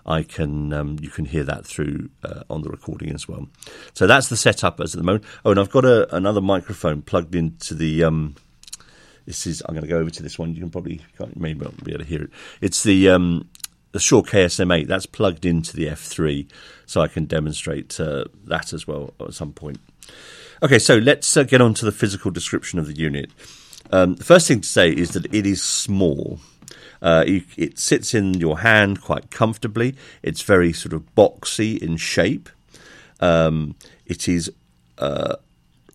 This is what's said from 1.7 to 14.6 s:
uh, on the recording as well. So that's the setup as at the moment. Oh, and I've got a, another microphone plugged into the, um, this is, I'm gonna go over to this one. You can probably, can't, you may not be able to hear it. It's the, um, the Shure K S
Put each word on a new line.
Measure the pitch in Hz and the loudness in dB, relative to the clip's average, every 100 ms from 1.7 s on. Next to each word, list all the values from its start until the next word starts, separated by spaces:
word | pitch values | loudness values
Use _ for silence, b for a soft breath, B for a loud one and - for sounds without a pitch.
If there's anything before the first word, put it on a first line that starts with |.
| - 76 71 - _ | -6 -6 -6 -10 _
uh, | - - - | -14 -14 -10
on | 78 | -10
the | 78 | -8
recording | - - - 78 | -12 -12 -10 -10
as | 76 - | -10 -12
well. | 78 69 _ B B B | -14 -14 _ B B B
So | - 95 | 0 6
that's | 135 131 | 6 4
the | 113 | 0
setup | 131 107 92 - | 0 2 -2 -4
as | 85 | -8
at | 87 | -4
the | |
moment. | 85 104 B B | 0 0 B B
Oh, | 113 | 2
and | 98 | 4
I've | 101 | 4
got | 135 | 4
a, | 131 117 - 85 | 6 4 4 0
another | 95 104 | 0 0
microphone | 95 95 85 104 85 76 | 0 -2 -2 -6 -4 -4
plugged | - 95 85 87 | -2 -4 -2 -2
into | 80 165 - | -4 -4 -12
the, | 78 80 78 | -4 -2 0
um, | 82 80 76 71 _ _ - - b b b b - | 0 0 -4 -10 _ _ -20 -20 b b b b -16
this | 87 - | -10 -8
is, | 78 - | -8 -8
I'm | 80 | -10
gonna | 76 | -4
go | 82 | -2
over | 82 | -2
to | - | -6
this | 76 - | -14 -10
one. | 82 | -8
You | 82 | -8
can | 87 | -8
probably, | 87 85 82 - _ | -10 -10 -12 -14 _
can't, | - - | -14 -8
you | |
may | 82 76 | -8 -8
not | 73 - | -10 -12
be | - | -12
able | - | -10
to | - | -8
hear | 80 | -8
it. | - B B B | -8 B B B
It's | 101 - | -4 -2
the, | 110 95 95 | 2 6 8
um, | 92 90 85 - - - _ _ | 6 4 0 -4 -18 -20 _ _
the | 101 | -4
Shure | - 120 | 4 4
K | 95 104 90 | 4 2 2
S | - | 2